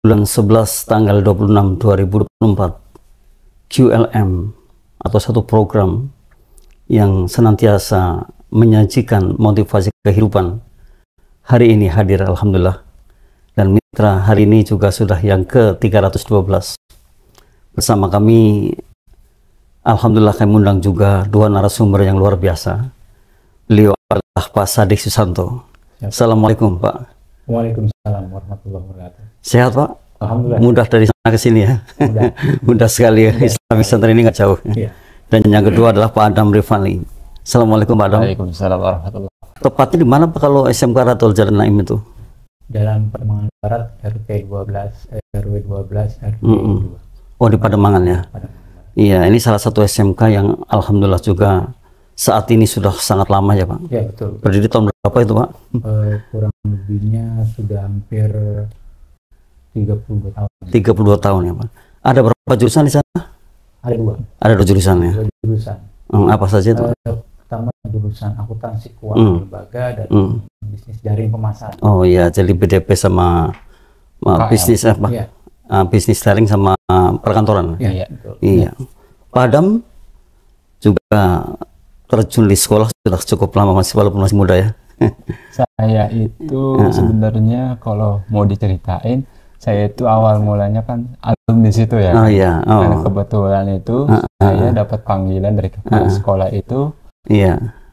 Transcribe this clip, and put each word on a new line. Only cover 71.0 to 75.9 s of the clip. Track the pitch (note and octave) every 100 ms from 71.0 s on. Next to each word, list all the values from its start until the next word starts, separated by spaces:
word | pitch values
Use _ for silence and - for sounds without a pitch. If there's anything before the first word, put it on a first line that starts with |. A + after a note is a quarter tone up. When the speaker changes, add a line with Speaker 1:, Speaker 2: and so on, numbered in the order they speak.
| G#2+ G#2+ A2
Speaker 2:
pemasaran. | A2 A2 G#2+ A2+ - G#2
Speaker 1:
Oh, | G2
iya, | F2+ F2+ F2
jadi | E2 F#2
B | F2+ F#2+
D | F#2+
P | - G2
sama, | G2+ F2+ F2+ F2 D#2+ - - _ _ _ _ _
sama | -
Speaker 3:
K | F2
L. | A2
Speaker 1:
bisnis | A2 - A2
apa? | A#2 G#2+ G2+
Speaker 2:
Iya. | A#2 A2 _ - _ _
Speaker 1:
Ah, | G2
bisnis | F#2